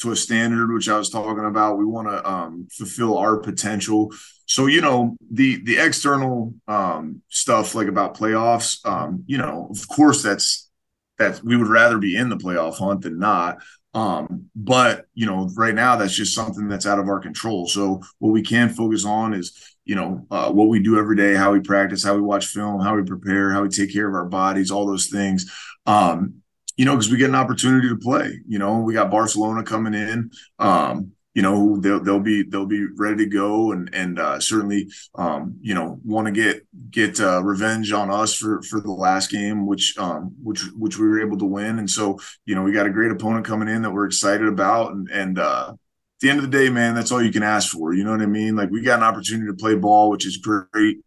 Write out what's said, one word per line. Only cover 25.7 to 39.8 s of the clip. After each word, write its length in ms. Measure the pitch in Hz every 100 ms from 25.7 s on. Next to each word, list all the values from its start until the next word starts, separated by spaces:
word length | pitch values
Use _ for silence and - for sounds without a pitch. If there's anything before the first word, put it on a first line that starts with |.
| - -
Um, 500 | 104 87 85 98 - _ _ - -
you 80 | 131
know, 80 |
'cause 160 | 135 107
we 80 | 123
get 100 | 135
an 80 | 135
opportunity 520 | 127 - 127 131 123
to 80 | 104
play, 420 | 113 143 101 - -
you 100 | 104
know, 200 | 101 113
we 160 | 113
got 160 | 110 98
Barcelona 520 | 107 110 104 107 113
coming 300 | 101 110 110
in, 380 | 104 104 117 117 - - -
um, 540 | 95 87 67 64 92 _ _
you 80 | -
know, 360 | 95 101 104 101
they'll, 240 | 98 101
they'll 180 | 98 101
be, 220 | 107 104
they'll 240 | 98 98 98
be 200 | 104 98 -
ready 280 | 104 107
to 60 | 107
go 420 | 101 104 107 110
and, 220 | 92 90
and, 240 | 95 90 85
uh, 220 | 76 69
certainly, 500 | - 110 101 101 - - -
um, 420 | - 85 73 - -
you 140 | 107
know, 240 | 90 80 64
wanna 280 | 107 110 110
get, 340 | 104 107 - _ - -
get, 300 | 117 104 101
uh, 220 | 98 90
revenge 500 | 98 98 110 110 104
on 180 | 104 98
us 240 | 104 107
for, 280 | - 110 101
for 180 | - 107
the 100 | 101
last 400 | 92 92 95 -
game, 360 | 107 104 107 98
which, 300 | 98